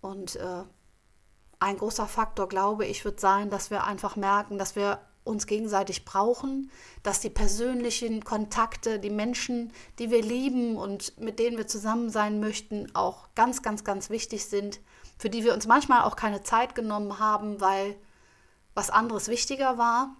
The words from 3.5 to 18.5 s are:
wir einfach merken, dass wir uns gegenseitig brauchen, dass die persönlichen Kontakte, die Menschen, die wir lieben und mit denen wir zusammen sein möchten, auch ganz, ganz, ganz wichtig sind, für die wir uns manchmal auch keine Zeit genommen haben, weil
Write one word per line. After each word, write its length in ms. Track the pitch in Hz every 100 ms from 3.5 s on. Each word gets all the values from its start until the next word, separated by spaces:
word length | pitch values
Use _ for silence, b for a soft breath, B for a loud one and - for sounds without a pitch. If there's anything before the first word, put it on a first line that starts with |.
| 196 -
wir 140 | 202
einfach 320 | - 196 208 -
merken, 420 | 196 202 208 202
dass 200 | 190 -
wir 240 | 202 202 - _ -
uns 200 | 214 -
gegenseitig 600 | 214 220 202 196 185 -
brauchen, 680 | 196 214 240 269 269 269 B B B
dass 160 | - 196
die 100 | 220
persönlichen 960 | - 214 208 240 254 240 226 233 220
Kontakte, 760 | - 226 214 247 226 - 233 220
die 100 | 202
Menschen, 640 | 208 220 247 - 240 233 B B -
die 100 | 233
wir 120 | 233
lieben 560 | 214 247 269 254 240 220
und 420 | 196 202 - -
mit 180 | 226 214
denen 200 | 233 233
wir 100 | 220
zusammen 420 | 220 214 226 233
sein 300 | 214 208 214
möchten, 540 | 214 208 - 208 - -
auch 320 | 190 - - -
ganz, 260 | 233 254
ganz, 220 | 226 214
ganz 260 | - 196 -
wichtig 360 | 220 - 214 -
sind, 340 | 202 202 - B B B B
für 100 | 220
die 140 | 226
wir 100 | 226
uns 140 | 214 220
manchmal 360 | 233 285 247
auch 120 | 208 -
keine 280 | 220 202
Zeit 300 | - 226 247 -
genommen 440 | 220 208 208 202
haben, 420 | 214 214 214 202
weil 340 | 190 196 196 202 b b b b b